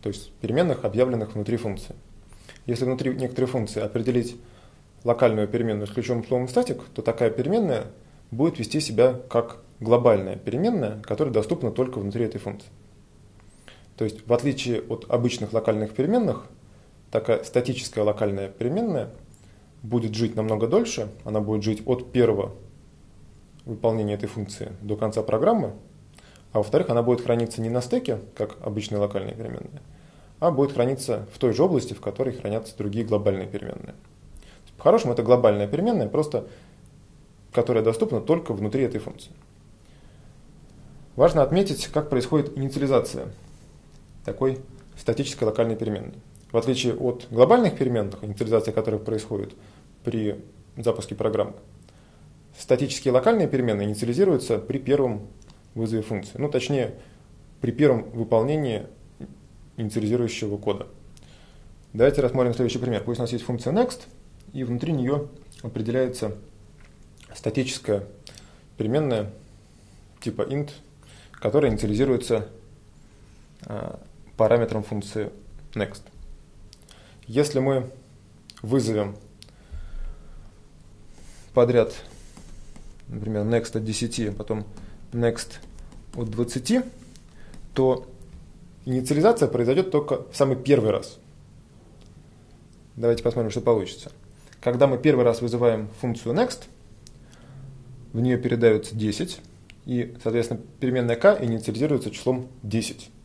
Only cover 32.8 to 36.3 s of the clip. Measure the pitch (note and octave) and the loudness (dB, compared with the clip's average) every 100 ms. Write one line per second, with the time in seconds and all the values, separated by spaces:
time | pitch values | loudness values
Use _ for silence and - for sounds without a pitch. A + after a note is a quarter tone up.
32.8 | G#2 G#2 A2+ G#2 G2+ F#2+ F#2 G#2 - - | -4 -4 0 2 2 0 -4 -8 -8 -12
33.8 | - - - - - - - - - - | -12 -18 -20 -20 -20 -20 -20 -20 -20 2
34.8 | C#3 A#2+ B2+ A#2+ A2+ B2 A#2 G#2 G2+ C#3+ | 4 6 4 0 6 8 8 6 2 0
35.8 | G#3+ A3 G#2+ C#3+ D3+ | 0 0 0 0 0